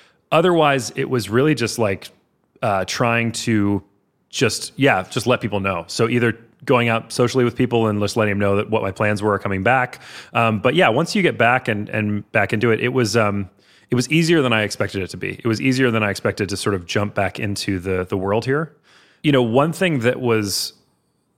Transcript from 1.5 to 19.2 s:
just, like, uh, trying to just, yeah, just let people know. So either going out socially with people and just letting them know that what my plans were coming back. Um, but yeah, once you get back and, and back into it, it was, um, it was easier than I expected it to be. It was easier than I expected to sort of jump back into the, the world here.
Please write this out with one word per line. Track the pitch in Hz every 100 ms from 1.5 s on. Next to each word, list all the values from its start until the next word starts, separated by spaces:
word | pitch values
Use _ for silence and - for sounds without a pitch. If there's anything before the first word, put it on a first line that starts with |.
just, | 135 113 -
like, | 107 98 - _ _ _ _ _
uh, | 113 98 95
trying | - 120 117 117
to | 110 - 110 101 101 - _ _ _ _
just, | - 117 - - -
yeah, | 135 98 92
just | 127 113
let | 123
people | 113 101
know. | 95 90 82
So | - 113
either | 120 117 110 - _
going | - 123 117
out | 113 -
socially | - 120 131
with | 120
people | 117 123 117 110
and | 104
just | 104 -
letting | 107
them | 101
know | 101 101
that | 107
what | 110
my | 104
plans | - 107 101
were | 104 98
coming | 101 95
back. | 104 131 123 - - - -
Um, | 120 113 110
but | 127
yeah, | 160 160
once | 113 170
you | 214
get | 170 113
back | 117 127 -
and, | 104 104
and | 110 104 104 -
back | 110 101
into | 110 120
it, | 110
it | 123
was, | 131 110 113
um, | 104 101 95 _ _ _ _
it |
was | 123 123
easier | 156 165 165
than | 127
I | 110
expected | 104 - 101 98
it | 90
to | 92
be. | 95
It | 92 117
was | 107
easier | 135 127 127
than | 113
I | 104
expected | 95 104 98 101
to | 101
sort | 107 98
of | 87
jump | 107 101
back | 104 95 -
into | 101 98 - 95
the, | 90 92 90
the | 98
world | 95 107
here. | 123 143 160 _ _ _ _ _